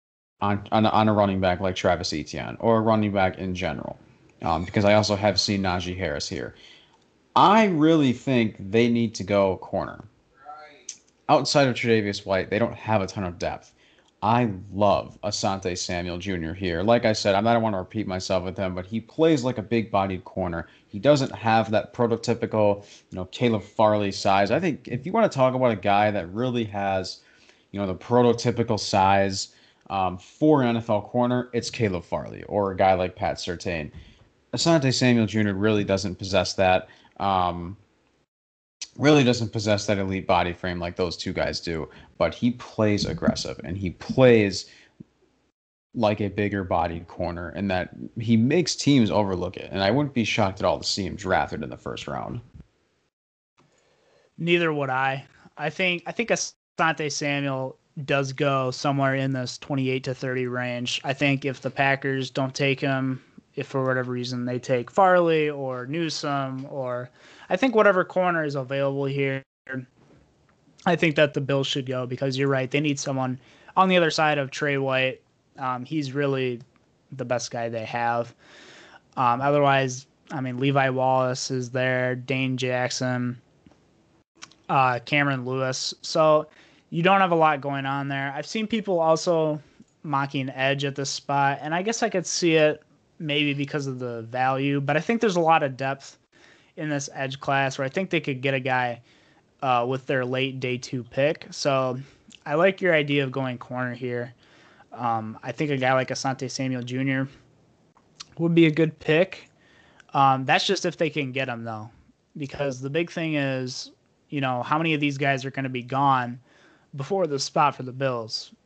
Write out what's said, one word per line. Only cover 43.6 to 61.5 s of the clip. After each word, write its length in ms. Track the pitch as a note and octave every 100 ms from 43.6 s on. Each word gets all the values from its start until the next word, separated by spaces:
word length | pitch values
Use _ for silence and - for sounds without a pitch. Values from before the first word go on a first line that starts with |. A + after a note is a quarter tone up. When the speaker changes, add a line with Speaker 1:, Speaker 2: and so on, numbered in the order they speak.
Speaker 1:
and 140 | C2+ F#2+
he 140 | F2+
plays 800 | - - - C3 A2+ G2+ F2+ - - _ - - _ _ _ _ _ _ _ _ -
like 260 | G#2+ G#2+
a 60 | G#2
bigger 360 | G2 G#2 G2+
bodied 440 | F#2 F2+ E2+ E2+ E2+
corner, 420 | - F2 F2 F2
and 220 | - G2
that 180 | F#2 F2 - B1 -
he 180 | A2+ A2
makes 380 | B2 E3 E3 -
teams 340 | - C#3+ G#2+
overlook 480 | E2 G2 F#2+ - -
it. 120 | C#2+
And 100 | F#2
I 80 | G2
wouldn't 240 | B2+ D3
be 100 | B2+
shocked 360 | G#2+ - G2 F#2+
at 60 | F#2
all 140 | D2+
to 80 | -
see 180 | - F2+
him 100 | D#2+
drafted 480 | F#2 D#2+ D2 D#2+
in 60 | C#2
the 80 | -
first 300 | - A1+ -
round. 340 | C2+ G#1 C2+ - - - _ _ _ _ _ _ _ _ _ _ _ _ _ _ _ _ -
Speaker 2:
Neither 340 | E3 F3 E3
would 200 | D3 C#3
I. 340 | C3 C3+ C3+ - _ - -
I 120 | D3+
think, 320 | D3+ F#3 F3 E3+
I 60 |
think 180 | E3+ A3+
Asante 840 | F3+ - - _ - E3 D#3+ D3+
Samuel 640 | - D3 C#3+ C#3 C3+ C3 - _ - C#3
does 280 | C#3+ C3+
go 380 | C3 C#3+ C3+ C3
somewhere 440 | B2+ D3 C#3 C3+ C3+
in 180 | C3+
this 240 | C3 B2 -
twenty-eight 460 | - C#3 C3 C3 C3
to 80 |
thirty 340 | B2+ C3+ B2+ B2
range. 540 | B2 B2 B2 B2 -
I 100 | D3
think 320 | C3+ C#3+ C3+
if 160 | C#3